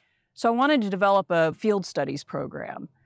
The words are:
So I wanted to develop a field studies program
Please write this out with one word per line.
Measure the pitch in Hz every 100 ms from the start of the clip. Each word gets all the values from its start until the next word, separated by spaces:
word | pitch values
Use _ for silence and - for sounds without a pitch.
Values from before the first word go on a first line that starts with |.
| _ _ _
So | - 233
I | 233
wanted | 277 302
to | 202
develop | 190 196 196 185
a | 170 160
field | 147 214 202 180
studies | - 139 143
program | - 143 139 - - - - _